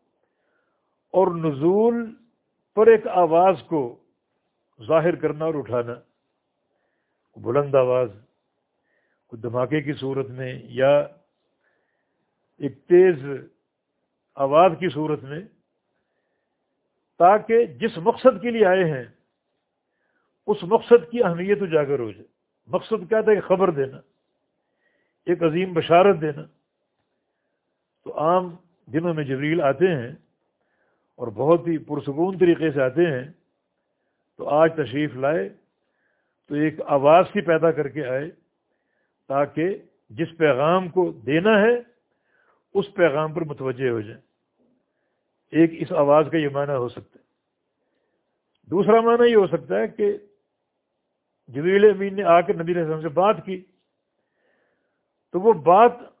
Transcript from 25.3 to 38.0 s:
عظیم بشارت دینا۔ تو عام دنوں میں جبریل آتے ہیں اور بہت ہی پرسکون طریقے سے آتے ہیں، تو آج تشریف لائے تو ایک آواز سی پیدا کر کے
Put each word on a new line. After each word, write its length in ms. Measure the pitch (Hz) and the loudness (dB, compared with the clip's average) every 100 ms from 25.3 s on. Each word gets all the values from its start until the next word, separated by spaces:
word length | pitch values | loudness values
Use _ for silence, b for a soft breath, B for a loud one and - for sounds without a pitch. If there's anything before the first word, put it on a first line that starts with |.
| 175 | -2
عظیم 300 | 165 156 190 | -2 -2 -4
بشارت 480 | 170 - 170 202 170 | -6 2 4 6 2
دینا۔ 220 | 151 143 156 _ _ _ _ _ _ _ _ _ _ _ _ _ _ _ | -4 -10 -16 _ _ _ _ _ _ _ _ _ _ _ _ _ _ _
تو 160 | - - | -14 -4
عام 360 | 151 180 180 170 _ _ _ | 0 0 -2 -12 _ _ _
دنوں 280 | 151 175 | -6 -4
میں 100 | 156 | -4
جبریل 380 | 139 131 147 165 | -6 -6 -4 -2
آتے 260 | 143 131 185 | -2 0 0
ہیں 240 | 156 120 165 _ _ _ _ _ _ _ _ _ _ | -2 -6 -16 _ _ _ _ _ _ _ _ _ _
اور 120 | 120 | -12
بہت 400 | 104 139 170 170 | -4 0 2 0
ہی 100 | 160 | -6
پرسکون 600 | 123 147 143 139 180 185 | -6 -8 -8 -4 -4 2
طریقے 340 | 175 165 156 | 2 2 -2
سے 100 | 143 | -2
آتے 240 | 131 143 175 | -2 0 -2
ہیں، 260 | 127 139 - _ _ _ _ _ _ _ _ _ _ | -2 -10 -20 _ _ _ _ _ _ _ _ _ _
تو 140 | - | -2
آج 220 | 143 165 160 | 2 2 0
تشریف 400 | 127 131 151 120 | -8 -6 -6 -4
لائے 340 | 135 165 196 - _ _ _ _ _ _ _ _ _ | -4 -4 -6 -12 _ _ _ _ _ _ _ _ _
تو 80 | 147 | -4
ایک 260 | 156 156 - | -4 -4 -2
آواز 400 | 143 139 165 185 | 2 4 4 4
سی 80 | 202 | -2
پیدا 300 | 165 160 165 | -2 0 0
کر 180 | 147 139 | -2 -6
کے 160 | 117 | -8